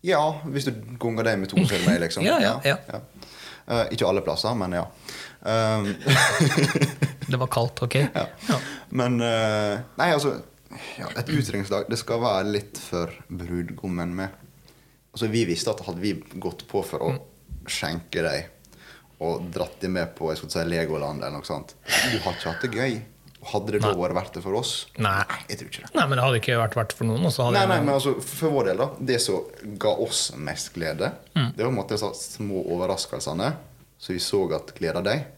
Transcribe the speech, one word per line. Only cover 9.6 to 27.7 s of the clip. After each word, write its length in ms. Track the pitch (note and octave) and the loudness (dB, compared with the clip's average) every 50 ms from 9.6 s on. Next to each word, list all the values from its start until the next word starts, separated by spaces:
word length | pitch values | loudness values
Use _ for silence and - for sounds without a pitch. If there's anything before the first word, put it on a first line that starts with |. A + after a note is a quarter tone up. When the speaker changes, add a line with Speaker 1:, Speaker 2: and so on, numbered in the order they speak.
| G#2 G#2 G#2 A2 B2 - - | 2 2 0 -2 -4 -8 0
Speaker 1:
nei, 140 | - D3 F3 | 2 4 4
altså, 260 | D#3+ D3 C#3+ C#3 - - - - - - - - - - - - - | 4 4 2 0 -2 -2 -8 -14 -20 -20 -20 -18 -16 -14 -14 -14 -10
ja, 120 | - G#2 - | -10 -8 -6
et 180 | - A2 A2+ | -4 -4 -2
utdrikningslag, 600 | - D#3 D3 B2 - - G2+ G2 G2 G2+ G2+ - - | 0 0 0 0 0 -2 -2 -2 0 0 -2 0 -2
det 100 | A2+ A#2 | -4 -4
skal 220 | - - A#2 A#2 | 0 0 0 2
være 260 | A#2+ A#2+ G2+ F#2+ F#2+ | 2 2 2 2 2
litt 320 | G#2 G#2 G2+ - - - - | 2 0 -2 -2 -4 -14 -14
for 320 | - - - F2 E2+ E2+ - - - | -8 -4 -2 -2 -2 -2 -6 -14 -12
brudgommen 880 | - E2+ F2 F2 E2+ F2 F2 E2+ E2 - - - G2 F2+ F2 E2+ F2 F2 | -10 -8 -8 -6 -4 -2 -4 -4 -4 -8 -8 -6 -4 -4 -2 -4 -4 -4
med. 200 | F#2 F#2+ F#2 F#2 - - - - - - - - - - _ _ _ _ _ - | -4 -6 -6 -8 -14 -20 -20 -20 -20 -20 -20 -20 -20 -20 _ _ _ _ _ -6
Altså, 140 | - A#2 | -4 -2
vi 160 | A2 G#2+ A#2 - | 0 2 2 2
visste 260 | E2+ E2+ - - A#2 G#2+ | 2 0 0 0 -2 -2
at 100 | - F#2+ | -2 -4
hadde 160 | G2 F2 F2 | -8 -6 -2
vi 160 | F#2+ G#2 F2+ - - - - | -2 -2 -2 -4 -8 -12 -12
gått 300 | F#2+ F#2 F2 - - - | -8 -6 -6 -8 -8 -12
på 160 | - - G2+ - | -4 -2 -2 -2
for 180 | - - - - | -2 -4 -2 -2
å 100 | - C3+ | -2 -2
Speaker 2:
Mm. 80 | - - - - - - - - - - | -4 -8 -16 -20 -20 -16 -14 -14 -12 -8
Speaker 1:
skjenke 560 | - - - - D#2 E2 E2+ E2+ - - E2+ E2 | -6 -6 -4 -2 -4 -4 -4 -6 -4 -2 -2 0
deg 260 | E2 C#2+ D2 E2+ - - - - - - - - - - - - - - - | 0 0 -2 -4 -8 -16 -20 -20 -20 -20 -20 -20 -20 -20 -20 -20 -20 -12 -4
og 260 | D#2 E2 E2 - F2 F2 | -2 -2 -2 -2 -4 -6
dratt 260 | E2 F#2 F2 - - - | -4 -4 -4 -6 -6 -6
deg 120 | F#2+ F#2 | -4 -2
med 180 | F#2 F2+ E2+ E2 - | 0 0 -2 -4 -4
på, 120 | - E2+ D#2+ | -4 -4 -2
jeg 100 | D#2 D#2 | -2 -4
skulle 120 | - D2 | -6 -4
si, 120 | - F2 E2 | -2 -2 0
Legoland 560 | E2+ E2+ E2 E2 D2+ D#2 D2 D2 C#2+ D2+ D2 - | 0 0 0 0 0 -2 -2 -2 -4 -4 -6 -6
eller 140 | C#2 D2 | -6 -8
noe 100 | C#2 - | -8 -6
sånt, 220 | - - C#2+ - - - - - - - - - C3 | -6 -6 -8 -8 -12 -20 -18 -4 0 0 2 2 2
du 60 | A#2+ G#2+ | 0 0
har 140 | - F#2+ F2 | -2 -2 -4
ikke 160 | - - E2 | -2 -4 -4
hatt 120 | E2+ - - | -4 -2 -4
det 60 | B2 G#2+ | -4 -2
gøy. 220 | A2 B2+ C3+ A#2 A2 A2 - - - - - - - | -2 -2 -2 -2 -4 -8 -14 -20 -20 -20 -20 -20 -18
Hadde 300 | - - - G2+ F#2+ A2 | -10 -4 -4 -2 -2 0
det 80 | G#2 G#2 | 0 2
da 100 | G#2 G#2 | 2 2
Speaker 2:
Nei. 80 | G2 F2 | 2 2
Speaker 1:
vært 160 | F2 F2 F2 | 0 0 0
verdt 180 | F2+ F2 - - | -2 -4 -4 -10
det 80 | F2+ F2 | -8 -4
for 120 | G2 G2 | -2 -2
oss? 160 | A2+ - - - - - - - | 0 0 -2 -4 -6 -8 -8 -6
Speaker 2:
Nei. 240 | - A2+ G2+ F#2+ G2 G2+ - - - - | 0 0 2 2 2 0 -2 -4 -8 -6
Speaker 1:
Jeg 120 | - - - | -10 -10 -10
tror 100 | - - | -10 -12
ikke 140 | - - - | -12 -14 -14
det. 80 | - - | -4 0
Speaker 2:
Nei, 120 | D#4+ E3 | 0 2
men 100 | C#3 C#3 | 4 4
det 60 | B2+ B2 | 4 4
hadde 140 | C3+ B2 A2+ | 4 4 2
ikke 160 | - - B2 A#2 | 2 2 2 2
vært 160 | A2+ A2 - | 2 2 2
verdt 180 | A#2+ A2+ - - | 0 -2 -2 -2
for 120 | - A#2+ | -2 0
noen, 160 | A2+ A2 B2 F3+ | 0 2 2 2
og 60 | E3 | 2
så 140 | - - B2 | 2 2 2
hadde 100 | A#2+ - | 4 6
Speaker 1:
Nei, 60 | G3+ | 6
Speaker 2:
jeg 80 | G3 | 6
Speaker 1:
nei, 80 | F#3+ | 6